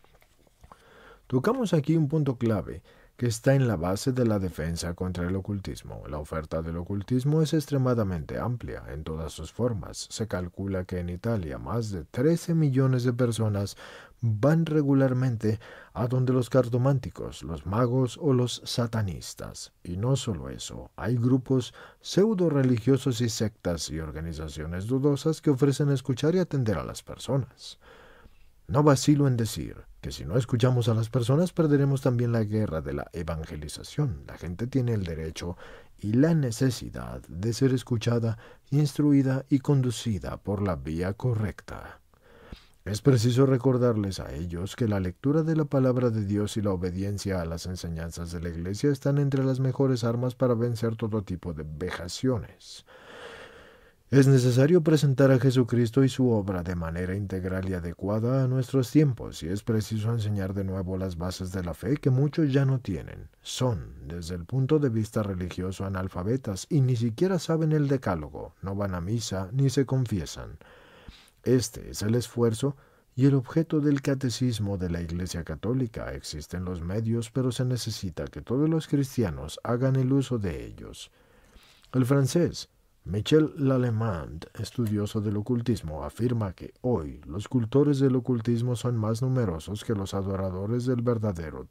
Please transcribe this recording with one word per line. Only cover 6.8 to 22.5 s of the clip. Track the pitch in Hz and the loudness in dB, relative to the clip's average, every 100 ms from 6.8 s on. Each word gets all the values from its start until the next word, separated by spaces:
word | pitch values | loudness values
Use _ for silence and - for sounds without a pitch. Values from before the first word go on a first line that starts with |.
| 85 101 98 127 139 156 | -4 -6 -2 0 2 2
es | 156 160 | 2 0
extremadamente | 143 139 127 117 101 87 69 123 | 0 0 2 2 0 -2 -4 -6
amplia | 117 123 78 - 58 | -4 -4 -6 -10 -10
en | 69 | -10
todas | 78 80 76 | -8 -6 -8
sus | - 80 | -10 -12
formas. | - 120 104 - 101 - | -4 -2 -2 -8 -12 -12
Se | - 107 | -8 -6
calcula | 92 87 - 98 95 90 | -4 -6 -6 -4 -4 -4
que | 90 | -4
en | 87 | -4
Italia | 90 113 113 80 62 | -4 -2 -2 -4 -8
más | - 120 110 | -6 -4 -4
de | 95 | -6
trece | 73 - 147 170 - | -8 0 2 2 0
millones | 165 147 131 131 127 | 2 4 4 4 2
de | 123 | 0
personas | 127 123 113 110 101 101 - - - - - | 0 0 0 0 0 -2 -6 -18 -20 -20 -4
van | 117 107 135 160 160 | -2 2 4 4 4
regularmente | 151 139 139 135 127 131 113 107 113 - - - | 2 4 4 4 2 0 0 0 0 -4 -20 -12
a | - 123 | -4 0
donde | 127 127 | 2 2
los | 127 120 | 2 4
cartománticos, | 135 123 123 131 139 85 - - - | 4 4 4 4 2 0 -8 -10 -10
los | 71 80 80 | -8 -6 -2
magos | 104 123 127 127 - | 2 2 2 0 0
o | 151 | 2
los | 127 123 - - | 2 2 -2 -6
satanistas. | - 117 113 101 67 - - 52 - - _ | -4 -2 -2 -2 -4 -10 -14 -14 -14 -18 _
Y | - 87 | -10 -4
no | 120 135 | 0 0
solo | - 85 65 | -2 -6 -8
eso, | 58 - - - - | -10 -12 -14 -14 -6
hay | - 127 | -2 2
grupos | 123 131 - 131 120 - - - | 4 2 2 0 0 -8 -20 -18
pseudo-religiosos | - - 214 190 170 | -4 2 4 4 2